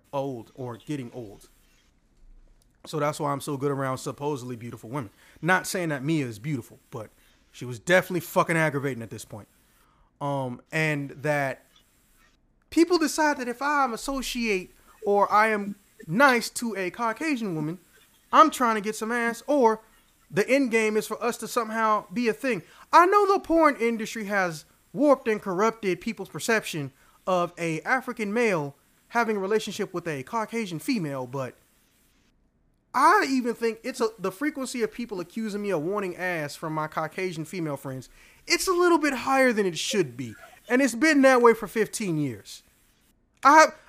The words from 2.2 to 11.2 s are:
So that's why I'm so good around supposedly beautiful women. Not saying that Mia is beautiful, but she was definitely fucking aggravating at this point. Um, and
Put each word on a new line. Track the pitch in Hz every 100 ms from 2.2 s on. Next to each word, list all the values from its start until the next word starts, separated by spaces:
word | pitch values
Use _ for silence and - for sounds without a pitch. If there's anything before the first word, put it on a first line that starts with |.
| - - - _ _ _
So | - 156
that's | 147 147
why | 143
I'm | 139
so | 156 139
good | 143
around | 139 135 131
supposedly | 147 120 143 139 123
beautiful | 113 117 110 113
women. | 143 104 _ - -
Not | 160 185 -
saying | 196 165
that | 139
Mia | 143 160 127
is | 104
beautiful, | 139 135 - - _
but | 120 107 _ _ _ _
she | -
was | 123 117
definitely | - 180 180 175
fucking | - 185 170 165
aggravating | 156 135 139 117
at | 110
this | 110
point. | - 104 - _ _ _ _ _ _ -
Um, | 143 139 127 123 -
and | 160 156 147 139 135